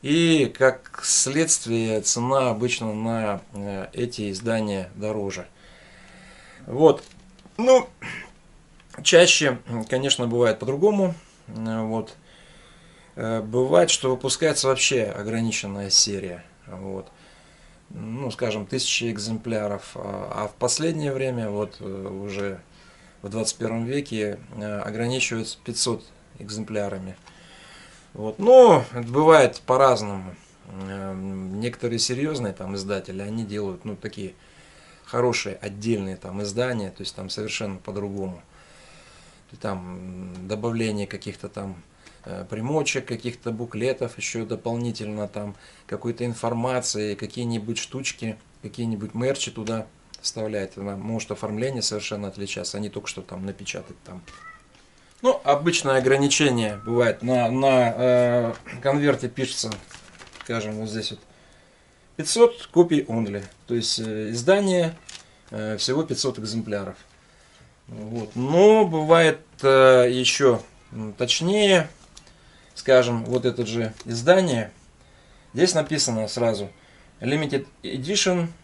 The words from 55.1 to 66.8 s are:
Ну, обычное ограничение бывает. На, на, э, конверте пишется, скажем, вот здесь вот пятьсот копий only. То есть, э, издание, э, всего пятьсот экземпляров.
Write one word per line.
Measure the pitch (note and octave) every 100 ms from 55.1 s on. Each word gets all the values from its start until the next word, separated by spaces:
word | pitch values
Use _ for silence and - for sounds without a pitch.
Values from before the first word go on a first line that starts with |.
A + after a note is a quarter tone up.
| _
Ну, | B3 -
обычное | - C#3+ D#3+ E3 C3+ C3
ограничение | B2+ C3+ C#3 C#3 D3 A#2+ G#2+ G#2
бывает. | G#2+ A#2+ A#2 -
На, | A#2+ B2+ A#2+
на, | B2+ C3+ C3 A#2+ -
э, | B2+ B2 B2 A#2+ A#2 A#2 - B2
конверте | C3+ C#3+ D3 C3+ B2
пишется, | - B2+ - A2+ G#2 - - - - - -
скажем, | - A#2 G#2+
вот | G#2+ A2
здесь | A2 G#2
вот | G#2 - _ _ _ _ _ _ _ _ _
пятьсот | D3+ - - - -
копий | E3 E3+ D3+
only. | C#3 A2+ G#2+ G2+ G2 - -
То | A#2
есть, | A2 -
э, | A2 G#2+ G#2+
издание, | A#2 A#2+ G3 G3 F3+ E3 E3 - - - _ -
э, | G#2+ G#2+ G#2+
всего | - C3+
пятьсот | D#3 B2+ C3+ A2+
экземпляров. | G#2+ A2+ A2 G2+